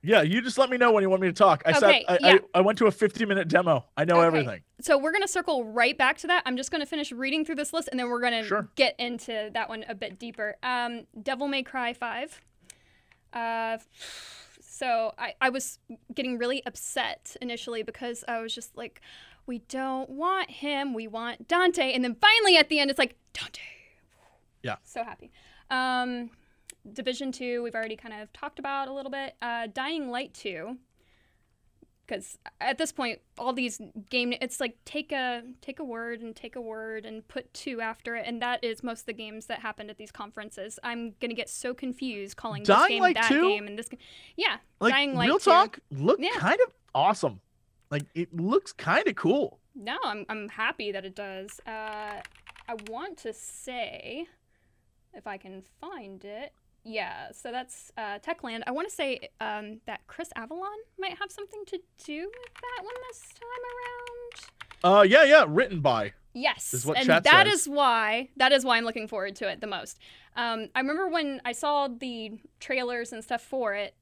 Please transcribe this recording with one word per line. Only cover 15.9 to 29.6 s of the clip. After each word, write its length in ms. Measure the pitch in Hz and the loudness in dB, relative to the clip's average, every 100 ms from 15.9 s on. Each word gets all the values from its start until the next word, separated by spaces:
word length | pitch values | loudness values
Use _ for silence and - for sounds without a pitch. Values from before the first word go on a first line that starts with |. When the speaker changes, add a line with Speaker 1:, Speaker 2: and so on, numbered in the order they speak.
| 226 _ | -20 _
Speaker 2:
getting 220 | 240 254 247 | -6 -4 -2
really 260 | 240 269 - | -2 -4 -6
upset 680 | - - - 233 - - - | -12 -10 -6 -6 -6 -14 -14
initially 420 | 247 233 - 233 | -10 -10 -8 -8
because 420 | 220 220 240 240 - | -10 -10 -10 -10 -8
I 120 | 233 | -8
was 120 | 226 | -8
just 220 | 233 - - | -10 -12 -14
like, 240 | 233 _ - - - _ - | -16 _ -20 -20 -20 _ -12
"We 140 | 240 | -12
don't 500 | _ 262 269 262 269 | _ -6 -4 -4 -8
want 400 | 269 339 381 359 | -4 -2 0 -4
him. 420 | 254 285 285 277 | -6 -4 -4 -2
We 140 | 226 226 | -6 -6
want 400 | 220 233 - - | -8 -8 -10 -2
Dante." 440 | 339 359 349 262 | 4 4 2 0
And 100 | 247 | 0
then 100 | 247 | -2
finally 440 | 233 415 453 415 330 | 4 6 8 8 8
at 100 | 294 | 8
the 100 | 302 | 4
end, 120 | 285 | 2
it's 80 | 269 | 2
like, 180 | 247 - _ | 0 -2 _
"Dante." 300 | - - - - - _ _ _ _ _ _ _ _ | -12 -10 -12 -16 -20 _ _ _ _ _ _ _ _
Speaker 1:
Yeah. 140 | 127 101 | -8 -8
Speaker 2:
So 200 | - - | -10 -12
happy. 280 | 233 - - _ _ _ _ | -10 -12 -20 _ _ _ _
Um, 580 | 262 254 254 247 247 233 _ _ _ _ - - | -2 0 0 -2 -4 -8 _ _ _ _ -20 -16
Division 400 | 214 254 254 269 | -8 -6 -4 -6
two, 300 | 254 247 240 | -6 -6 -4
we've 120 | 240 | -6
already 220 | 226 226 220 | -6 -8 -10
kind 240 | 233 214 | -14 -16
of 100 | 214 | -18
talked 240 | - 294 294 | -12 -12 -10
about 300 | 277 277 269 | -6 -6 -6
a 40 | |
little 180 | 277 269 | -8 -8
bit. 260 | 277 269 - | -8 -8 -8
Uh, 260 | 240 233 | -8 -6